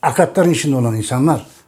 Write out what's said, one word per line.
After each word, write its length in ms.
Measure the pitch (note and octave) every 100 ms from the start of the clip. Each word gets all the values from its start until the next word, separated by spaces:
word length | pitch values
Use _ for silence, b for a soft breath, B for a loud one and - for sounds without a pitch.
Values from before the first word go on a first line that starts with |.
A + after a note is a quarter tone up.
Akatların 480 | D3+ C3+ F3 G3 F3
içinde 260 | E3 D3+ C3+
olan 200 | A#2 A2
insanlar. 500 | G#2 B2+ D3 B2 - -